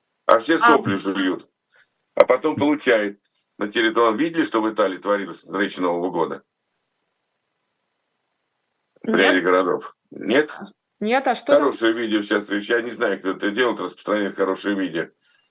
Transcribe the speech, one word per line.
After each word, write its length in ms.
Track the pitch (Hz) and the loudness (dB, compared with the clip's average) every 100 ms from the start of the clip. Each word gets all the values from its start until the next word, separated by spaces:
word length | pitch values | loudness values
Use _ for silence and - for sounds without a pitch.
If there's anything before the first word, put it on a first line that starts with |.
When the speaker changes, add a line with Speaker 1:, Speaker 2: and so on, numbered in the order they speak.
| _ _ | _ _
Speaker 1:
А 140 | - 113 | 4 4
все 160 | 131 | 4
Speaker 2:
А 40 | 160 | 4
Speaker 1:
сопли 360 | - 147 101 98 | 6 6 4 -2
жуют. 540 | 98 98 92 85 - _ _ _ _ _ _ | -2 -2 -2 -4 -8 _ _ _ _ _ _
А 100 | - | 0
потом 320 | - 127 156 135 | 2 2 0 0
получает 640 | 143 147 131 113 101 101 _ _ _ - | 0 0 0 0 0 -8 _ _ _ -10
на 100 | 104 | -4
территории. 460 | 113 113 110 117 107 | 0 0 2 2 2
Видели, 280 | 165 165 143 | -2 -2 -2
что 160 | 113 | -2
в 100 | 110 | -2
Италии 240 | 107 95 90 | 0 -2 -2
творилось 460 | 92 101 92 80 | -2 -2 -4 -12
в 40 | - | -10
встрече 360 | 92 98 - | -6 -4 -2
Нового 280 | 90 87 90 | -4 -2 -4
года? 320 | 87 80 - - _ _ _ _ _ _ _ _ _ _ _ _ _ _ _ _ _ _ _ _ _ _ _ _ _ | -4 -4 -6 -14 _ _ _ _ _ _ _ _ _ _ _ _ _ _ _ _ _ _ _ _ _ _ _ _ _
В 60 | - | 0
Speaker 2:
Нет. 100 | - | 4
Speaker 1:
ряде 220 | - - | 4 4
городов. 560 | 92 92 90 78 - - _ | 4 4 2 -2 -6 -20 _
Нет? 400 | - 95 127 - - - _ _ _ | -10 0 0 0 -6 -18 _ _ _
Speaker 2:
Нет, 280 | 208 262 262 | -2 0 0
а 60 | |
что 120 | 233 - | -2 4
там? 40 | 143 | 4
Speaker 1:
Хорошее 360 | 139 113 117 | 4 2 0
видео 300 | 113 113 107 | 0 -2 -2
сейчас, 260 | 101 107 101 | 0 -2 -2
я 300 | 101 104 117 | -6 -2 -2
не 100 | 117 | -2
знаю, 280 | 107 117 98 | -4 -4 -2
кто 120 | 95 | -4
это 180 | 92 101 | -4 -4
делает, 300 | 107 123 87 | 0 -2 -2
распространяет 540 | 90 - - 104 98 | -8 -8 -4 -2 -2
хорошее 400 | 101 95 92 101 101 | -2 -2 -2 -4 -2
видео. 320 | 90 82 80 _ _ _ _ | -2 -4 -8 _ _ _ _